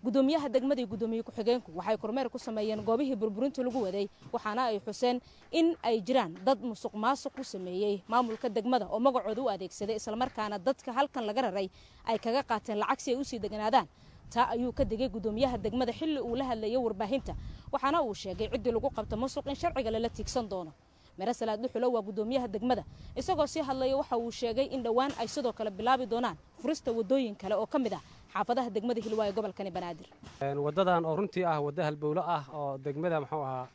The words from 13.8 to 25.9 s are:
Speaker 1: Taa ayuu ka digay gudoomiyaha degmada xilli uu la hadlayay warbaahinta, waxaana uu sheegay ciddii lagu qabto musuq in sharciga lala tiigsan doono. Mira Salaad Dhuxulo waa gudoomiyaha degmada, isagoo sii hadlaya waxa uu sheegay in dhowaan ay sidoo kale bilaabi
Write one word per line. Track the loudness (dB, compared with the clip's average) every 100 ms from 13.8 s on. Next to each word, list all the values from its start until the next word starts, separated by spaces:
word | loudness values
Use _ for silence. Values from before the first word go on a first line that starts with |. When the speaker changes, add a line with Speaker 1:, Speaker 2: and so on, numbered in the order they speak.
| 2 -10 -20 -20 -6
Speaker 1:
Taa | 2 2
ayuu | 2 -2 0
ka |
digay | 0 2 0
gudoomiyaha | 0 -2 2 2 2
degmada | -2 0 -2
xilli | 0 -2 -2
uu | -2 -2
la |
hadlayay | 0 -2 0 2
warbaahinta, | 0 -2 -2 -2 -2 -8 -8 -12 -4
waxaana | 0 2 2
uu | 2
sheegay | -2 -6 -4 -2
ciddii | 0 0 0
lagu | 0
qabto | -2 -4 -2
musuq | -2 -4 -6
in | -2
sharciga | -2 0 0
lala | 0 -2
tiigsan | -2 -4 -2 -2
doono. | -6 -8 -12 _ _ -20 -6
Mira | -4
Salaad | -2 -2 -2
Dhuxulo | -2 0 2
waa | 2
gudoomiyaha | -2 -4 0 0 0
degmada, | -2 0 0 -2 -14 -12 -8
isagoo | -2 2 2
sii | 0
hadlaya | -2 0 2 2
waxa | 0 -2
uu | -2
sheegay | -4 -2 0 0
in | 0
dhowaan | 0 2 2 0
ay | -4
sidoo | -2 -2
kale | -2 -6
bilaabi | -2 2